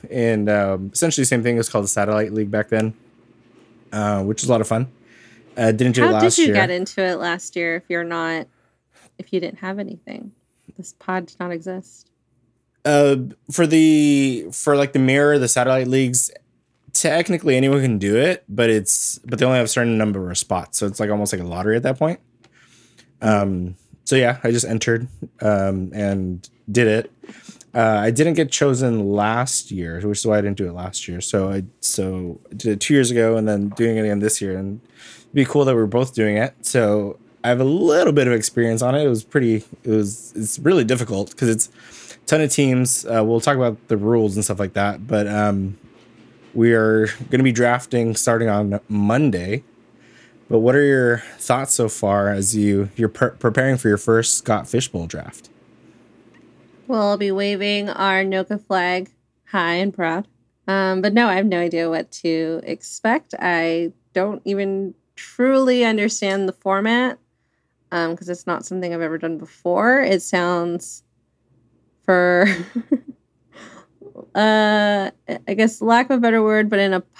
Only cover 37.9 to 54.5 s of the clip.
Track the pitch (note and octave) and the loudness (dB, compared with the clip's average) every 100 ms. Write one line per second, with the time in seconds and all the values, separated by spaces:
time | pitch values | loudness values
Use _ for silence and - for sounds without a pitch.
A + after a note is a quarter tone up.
37.9 | F4 D#4+ C#3+ B2 A#2 - - A#2 A2+ B2 | 4 4 4 2 2 0 0 0 0 0
38.9 | C#3 D3 A2+ - D3 A#2 A2 - - A#2+ | 2 2 0 -2 0 2 0 -4 -10 0
39.9 | A2 G2+ G#2 - - G#2+ - D#3+ F3+ A2+ | 0 0 -6 -12 -8 -6 -2 2 2 2
40.9 | B2 A2+ G2 G2+ - A#2+ A2 - - - | 0 -2 -4 -6 -2 0 0 -2 -10 -20
41.9 | - - - - D#3 D3+ - C3+ B2+ B2 | -20 -20 -14 0 2 2 2 2 2 2
42.9 | - - A2+ G#2+ A#2 D3 C#3 A#2+ A2 - | -2 0 2 2 2 2 2 0 -2 -4
43.9 | G#2+ G#2 A#2 G#2+ G2 G#2 G2 G2 G2 G2+ | -2 2 2 2 0 -4 -4 -4 -2 -2
44.9 | F#2 A2+ G#2+ G#2 G#2 G#2 G2 F#2+ - - | -4 -2 -2 0 0 0 0 -4 -8 -18
45.9 | - _ - - - - A#2+ A#2 A2+ A2 | -20 _ -20 -20 -20 -6 2 4 4 4
46.9 | A2 G#2+ - B2 C3 C3 A#2 A#2+ B2 - | 2 0 -4 -2 2 2 4 2 2 -2
47.9 | B2 A#2 A2 - A2+ A2+ G#2 G#2 G2+ - | -2 0 0 0 2 2 0 0 -4 -4
48.9 | G#2 G2+ B2 D3 F#2 F2+ A2 - _ _ | -2 0 2 2 0 -4 -8 -8 _ _
49.9 | _ _ - _ _ - A2+ A#2 C3+ C#3+ | _ _ -20 _ _ -2 2 4 4 4
50.9 | C3+ B2 A#2 - - - B2 C3+ - A2+ | 4 2 0 -4 -6 -2 -2 0 0 -2
51.9 | - G2+ G2+ G2+ G2 G2 G#2+ G#2 G2+ G2 | -2 0 0 0 -2 -2 0 2 0 -2
52.9 | - A2 - B2+ - A#2+ A#2 C3 B2+ A2+ | -2 -2 0 -2 0 -2 0 -2 0 2
53.9 | G2+ - A2+ A#2 - - | 2 2 2 2 -2 -2